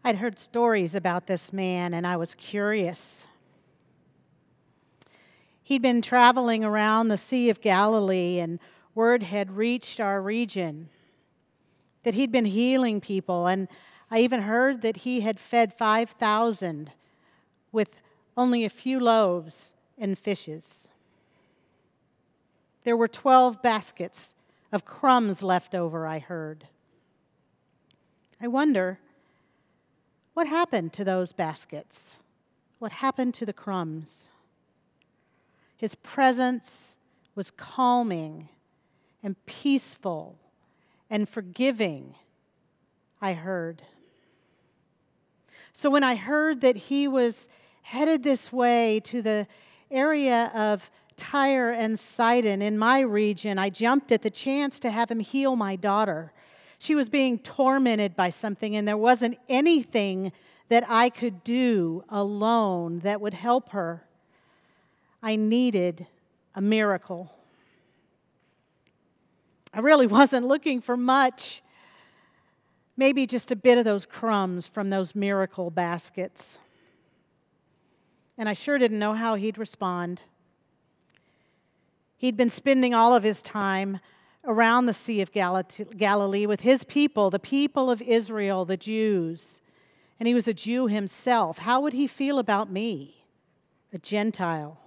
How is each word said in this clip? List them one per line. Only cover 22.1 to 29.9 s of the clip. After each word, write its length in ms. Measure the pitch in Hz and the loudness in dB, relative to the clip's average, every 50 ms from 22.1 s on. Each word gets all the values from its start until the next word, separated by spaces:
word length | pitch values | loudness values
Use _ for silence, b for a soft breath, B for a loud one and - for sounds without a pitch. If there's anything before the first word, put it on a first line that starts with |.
| _ _ _ _ _ _ _ _ _ _ _ _ _ _ _ | _ _ _ _ _ _ _ _ _ _ _ _ _ _ _
There 120 | 240 233 | 0 2
were 120 | 233 226 | 2 2
twelve 520 | 226 - - - 269 262 254 254 254 226 196 - | 0 -2 -2 4 6 8 8 8 6 2 0 0
baskets 720 | 240 220 214 - - - - 175 170 - - - - _ _ _ _ _ _ _ _ | 0 0 0 -4 -10 -12 -10 -12 -12 -10 -16 -18 -18 _ _ _ _ _ _ _ _
of 140 | - 196 - | -6 -6 -6
crumbs 560 | - - - - 269 254 247 226 202 190 - | -8 -10 0 4 4 4 4 4 0 -4 -4
left 320 | 196 185 185 175 - - - | 0 0 0 0 0 -4 -6
over, 320 | 180 170 165 160 165 160 | -4 -4 -4 -6 -6 -8
I 140 | 156 160 156 | -6 -8 -10
heard. 480 | 139 - 180 165 156 156 156 156 147 - _ _ _ _ _ _ _ _ _ _ _ _ _ _ _ _ _ _ _ _ _ _ _ _ _ _ _ _ _ _ _ _ _ _ | -10 -10 -12 -10 -10 -12 -14 -18 -20 -20 _ _ _ _ _ _ _ _ _ _ _ _ _ _ _ _ _ _ _ _ _ _ _ _ _ _ _ _ _ _ _ _ _ _
I 80 | 226 | -8
wonder, 520 | 240 240 269 302 302 262 190 185 185 190 - _ _ _ _ _ _ _ _ _ _ _ _ _ _ _ _ _ _ | -2 0 2 2 2 2 2 0 -2 -4 -8 _ _ _ _ _ _ _ _ _ _ _ _ _ _ _ _ _ _